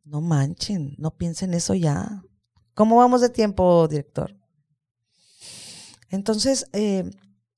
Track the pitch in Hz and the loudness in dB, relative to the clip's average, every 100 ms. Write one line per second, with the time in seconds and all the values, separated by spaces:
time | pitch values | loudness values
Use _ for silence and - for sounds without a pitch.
0 | 147 147 170 147 139 - - 190 139 143 | -12 -6 0 0 0 -4 -6 -6 -6 -8
1 | 156 - 170 165 185 170 - 190 160 147 | -10 -6 -8 -6 -4 -4 -2 -2 0 -2
2 | - 202 - _ _ _ _ - 220 233 | -6 -12 -18 _ _ _ _ 0 4 6
3 | 247 247 247 240 208 190 180 170 160 147 | 6 4 2 0 -2 2 4 4 4 -2
4 | - 151 - - _ _ _ _ _ _ | -6 -8 -10 -12 _ _ _ _ _ _
5 | _ _ _ _ - - - - - - | _ _ _ _ -20 -20 -20 -20 -20 -20
6 | - 196 202 214 262 262 - 202 208 190 | -10 -6 -4 -2 0 -2 -4 -4 -2 -2
7 | 180 - _ _ _ | -4 -12 _ _ _